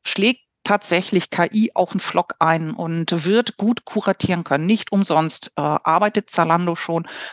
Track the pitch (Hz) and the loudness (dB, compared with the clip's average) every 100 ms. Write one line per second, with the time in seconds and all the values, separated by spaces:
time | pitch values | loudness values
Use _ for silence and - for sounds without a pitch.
0 | - - 190 127 _ _ - 208 - 175 | -6 0 2 0 _ _ -2 0 2 0
1 | - 190 - - 170 214 220 - 185 185 | 2 0 0 0 0 2 0 0 -2 -2
2 | - 180 - - 160 160 160 - 165 165 | -2 -2 -2 0 2 2 -2 -6 -4 -4
3 | 165 170 156 220 233 - 208 240 - 214 | -2 -2 2 2 0 -2 -2 -2 -4 -2
4 | 196 190 - 175 - 143 165 220 - 196 | 0 0 0 -2 0 0 2 0 2 0
5 | 196 156 156 - - - 147 151 - 165 | 2 2 0 -4 -8 -4 -2 0 2 2
6 | 208 208 - - 170 170 175 170 - 165 | 2 0 0 2 4 2 0 -4 -4 -4
7 | 170 - - | -6 -12 -14